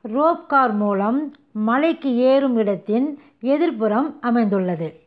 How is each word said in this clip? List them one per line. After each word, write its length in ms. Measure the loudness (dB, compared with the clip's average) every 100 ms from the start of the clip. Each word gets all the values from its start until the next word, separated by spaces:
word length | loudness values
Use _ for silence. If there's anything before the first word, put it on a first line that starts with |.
| -4
ரோப் 360 | 0 0 0 0
கார் 280 | 2 2 0
மூலம் 440 | 0 0 0 -2 -4 -12 _ -4
மலைக்கு 480 | 0 2 0 0 -2 2 4
ஏறும் 320 | 4 2 0
இடத்தின் 500 | 0 -2 -2 -2 -2 -6 -18 _
எதிர்ப்புறம் 680 | -2 0 0 0 -2 0 -2 -4
அமைந்துள்ளது. 680 | -2 0 2 0 -2 -4 -8 -12